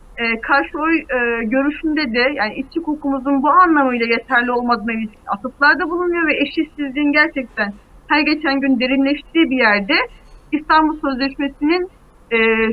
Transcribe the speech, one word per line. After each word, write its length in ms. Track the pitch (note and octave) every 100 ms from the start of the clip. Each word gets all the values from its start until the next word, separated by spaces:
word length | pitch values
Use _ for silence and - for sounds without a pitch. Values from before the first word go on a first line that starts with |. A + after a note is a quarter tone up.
| - -
e, 220 | A#3 A3+
karşı 380 | - C#4 D#4+ D#4
oy, 180 | D#4+ E4
e, 460 | - B3+ A#3+ A#3
görüşünde 680 | A#3 C4 C#4 D4 D#4+ D4+ D4
de 180 | A#3 B3
yani 200 | D4 G#3
iç 220 | - C4+ E4
hukukumuzun 680 | D#4+ D4+ C#4 C4+ C4 C#4
bu 80 | D4
anlamıyla 560 | F4 F4+ D4+ C4+ A#3+ A#3
yeterli 460 | A#3 A#3 B3+ B3
olmadığına 400 | B3 A#3+ A#3 G#3+
ilişkin 280 | A3+ A3 - -
atıflarda 640 | G3+ - - C#4+ D#4+ E4
bulunuyor 360 | E4+ F4+ E4+ D#4+
ve 80 | C4+
eşitsizliğin 760 | C#4 D#4+ D4+ - C#4+ C4 D4
gerçekten 600 | D4 D#4 C#4+ A#3+ - G#3 G3+ - - -
her 120 | D4+
geçen 400 | D4+ D#4 D4+ C#4
gün 200 | C4+ B3+
derinleştiği 720 | B3+ C4+ C#4 C#4+ - E4 D#4
bir 60 | C4
yerde 380 | A3+ G3+ G3 E4+ B4 - - - -
İstanbul 480 | D4+ D4+ D#4 D#4 D#4
Sözleşmesi'nin, 880 | C#4+ B3+ C4+ C4+ C#4 C#4+ D4 F4+ F#4 - - _ -
e, 80 | A#3 A3+ A3+ A3